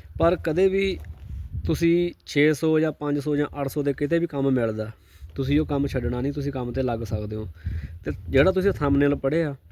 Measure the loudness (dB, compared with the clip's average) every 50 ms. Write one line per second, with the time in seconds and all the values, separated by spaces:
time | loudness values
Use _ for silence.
0 | -18 -12 -2 2 4 4 4 2 0 -2 2 4 4 4 4 2 0 0 -2 -4
1 | -8 -14 -16 -16 -14 -12 -10 -10 -10 -8 -8 -6 -2 -2 0 2 4 4 4 4
2 | 2 0 -4 _ _ -2 2 4 4 4 4 2 2 2 2 4 2 0 -2 -4
3 | -2 -2 -2 -2 0 0 0 0 0 -2 -2 -4 -4 -4 -2 -2 0 0 0 0
4 | -2 0 0 0 0 -2 -2 0 2 2 2 2 2 0 -2 -4 -6 -8 -8 -16
5 | _ _ -20 -18 -18 -12 -6 -6 -2 2 2 2 2 2 0 0 0 0 -2 -2
6 | -2 -2 -2 -2 -2 -2 -2 -2 -4 -4 -4 -4 -4 -4 -2 -2 0 0 0 -2
7 | -4 -4 -4 -4 -4 -4 -6 -6 -8 -8 -10 -10 -8 -6 -6 -6 -8 -8 -12 -10
8 | -8 -8 -8 -8 -6 0 4 4 4 4 4 2 2 0 0 2 2 2 4 4
9 | 4 4 2 2 0 0 0 0 0 -2 -4 -8 _ -20